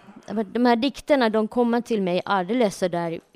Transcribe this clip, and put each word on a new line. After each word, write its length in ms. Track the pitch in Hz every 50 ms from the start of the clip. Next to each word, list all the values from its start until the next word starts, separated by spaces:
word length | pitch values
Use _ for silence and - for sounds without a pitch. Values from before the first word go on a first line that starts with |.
| - - - - -
De 400 | - 208 214 226 190 190 226 247
här 100 | 247 240
dikterna, 520 | 233 220 277 - - - - 302 277 240 220
de 200 | 202 220 214 214
kommer 320 | - 247 240 233 233 240
till 220 | 233 - 233 214 190
mig 200 | 180 175 185 -
alldeles 540 | - 202 190 180 175 226 254 240 196 - -
så 100 | 196 180
där 320 | 170 170 170 170 160 - - _ _